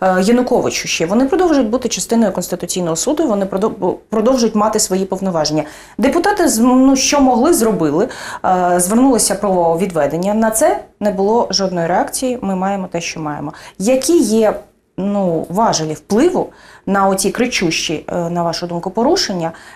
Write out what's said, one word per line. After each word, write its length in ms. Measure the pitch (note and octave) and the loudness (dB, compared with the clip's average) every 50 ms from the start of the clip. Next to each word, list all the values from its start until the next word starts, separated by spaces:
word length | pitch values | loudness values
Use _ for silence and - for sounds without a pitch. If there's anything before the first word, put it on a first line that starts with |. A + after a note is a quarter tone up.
е, 200 | F#3 F#3+ F#3 F#3 | 0 2 2 4
Януковичу 680 | F#3+ G#3 A#3+ B3 B3 - B3 F#3+ - B2 - - - | 4 4 4 4 2 2 0 0 0 0 -2 -4 -4
ще. 180 | - - - E3 | -4 -4 -2 -2
Вони 200 | E3 G3+ A#3+ C4+ | 0 2 2 2
продовжують 440 | C4+ G4 E4+ F#4 E4+ D4+ C#4 A#3+ G#3 | 2 2 2 2 4 2 2 2 0
бути 200 | A#3 C4 B3+ A3+ | 0 -2 -2 -2
частиною 420 | - F#3+ - - A#3 A#3 A3+ G3 | -4 -4 -4 0 2 2 2 2
Конституційного 640 | F#3 F#3+ F3+ - F#3 F3 F3+ E3+ - F#3 F3+ E3 E3 | 0 -2 -6 -6 -6 -6 -6 -6 -4 -4 -2 -2 -2
суду, 320 | D#3+ - B3 D#4 E4 E4 | -2 -2 -2 0 0 0
вони 180 | C4 G#3 G3 G3 | 0 0 0 -2
продов-, 540 | F#3+ G3 F#3+ - - - - F3+ F#3 - - - - | -2 -2 -2 -2 -2 -2 -2 -2 -2 -4 -4 -6 -4
продовжують 460 | G#3 A3 G#3 B3 C4+ B3 A#3 G#3+ - | -2 0 2 2 2 2 2 0 0
мати 240 | G#3 G#3 A3 A3 A3 | 0 0 0 0 0
свої 260 | - - F#3+ F#3+ F#3+ | -2 0 -2 -2 -2
повноваження. 580 | F#3+ F#3+ F#3+ F#3+ F#3+ E3+ D#3+ D3+ C#3+ D3+ D#3 D3 - - - - - - | -2 -4 -4 -4 -2 -2 -2 -2 -2 -2 -2 -4 -4 -8 -20 -20 -14 -6
Депутати 500 | - G#3+ C#4+ C4+ F4 E4+ G4+ G#4 G4+ F#4 | -2 0 0 2 2 0 0 0 2 0
з-, 120 | C4+ A3+ A3 | 0 2 2
ну, 360 | A#3 B3+ B3+ C4 C4 C4+ C4+ | 2 4 4 6 6 4 4
що 260 | C4+ - - D4 C#4+ | 2 2 0 2 2
могли, 320 | C4+ B3+ B3 A3+ B3+ E4+ E4+ | 4 4 4 4 2 2 2
зробили, 540 | - A3 A3 G3+ E3 E3 D3 C#3 E3+ A#3 B3+ - - - - - - - | 2 2 0 0 0 0 0 0 0 -2 -2 -4 -10 -14 -14 -10 -4 -2
е, 340 | F#3 F#3 F3+ F3+ F3+ F3 F3+ | 0 0 2 2 2 2 2
звернулися 560 | F3 F#3 A3 A#3+ C4 C4+ B3 G#3 - - G3 | 2 2 2 4 4 4 4 2 0 0 -2
про 420 | F#3+ G#3 G3+ F#3 F3+ E3+ E3 E3 | -2 0 0 2 2 2 2 2
відведення. 560 | E3 G3+ G3 E3+ D#3+ C#3+ C#3 D3+ E3 F3+ G3+ G#3 | 0 -2 -2 0 0 0 0 0 -2 -2 0 0
На 180 | A3 A3+ A3 | 2 0 0
це 280 | A3 - D4+ F4 G4+ - - - _ - | 2 2 2 2 0 0 -6 -12 _ -4
не 120 | G#3 G#3 | -4 -2
було 360 | F#3+ F#3 G3 G#3 A3 A#3+ - - | 0 0 0 2 2 2 0 0
жодної 360 | F#3+ F#3+ G3 F#3 F3+ E3+ E3 | -2 -2 -2 -2 -2 -2 -2
реакції, 520 | E3 F3+ G#3+ C#4 - - - C4 B3+ B3 - | 0 0 0 0 -2 -4 -6 -4 -4 -4 -4
ми 140 | - G3 F#3+ | -4 -4 -4
маємо 320 | F#3 F#3+ G3 G3+ G3 F#3 | -2 -2 -2 -2 -4 -6
те, 140 | F3+ - E3+ | -6 -8 -8
що 180 | E3 - - E3+ | -8 -8 -10 -8
маємо. 340 | D#3 D3+ D3 D3 D3 D3 - - - - - - | -8 -8 -8 -8 -10 -10 -12 -14 -20 -16 -8 -4
Які 380 | F#3+ A3+ C4 C4 B3+ - F4 | 0 2 2 2 2 2 2
є, 360 | E4+ B3+ G#3 A3 A3 A3 G3+ - - - _ _ _ _ _ _ | 4 4 4 2 4 4 2 2 -2 -6 _ _ _ _ _ _
ну, 480 | - F#3 G3+ G3+ G3+ F#3+ F3 E3 D#3 - - | -6 -4 -2 -2 0 0 0 0 -2 -4 -4
важелі 440 | E3+ G3+ A#3 G3+ D#3+ - D#3 D#3 D#3 | -2 0 2 2 0 0 -2 -6 -8
впливу 560 | - - - G3+ A3+ D4+ F4+ F4+ G3 D3+ - - - - - - - - | -8 -4 0 2 2 4 2 2 0 -4 -4 -8 -20 -20 -20 -20 -10 -4
на 220 | F#3 G3 G3 G3 | -2 0 2 2
оці 240 | G3 F#3+ F#3+ - F#3 | 2 2 0 -2 -2
кричущі, 760 | F#3+ - A#3+ B3 - - G3 D#3+ E3 - - - D#3+ D3+ - | 0 -2 -2 -2 -2 -2 -2 -2 -2 -2 -4 -4 -6 -6 -6
е, 220 | - - F3 E3+ E3+ | -6 -6 -4 -4 -4
на 140 | F3 F3 E3+ | -2 -2 -2
вашу 240 | E3+ D#3+ - F3 | -2 -4 -4 -6
думку, 240 | F3 E3+ E3+ E3+ F#3+ | -6 -6 -6 -6 -6
порушення, 600 | F#3 A3 A#3 C#4+ F4 - - - G3 F3 D#3+ E3 - - - - - | -2 0 0 2 2 0 -2 -4 -4 -4 -4 -6 -8 -10 -20 -20 -20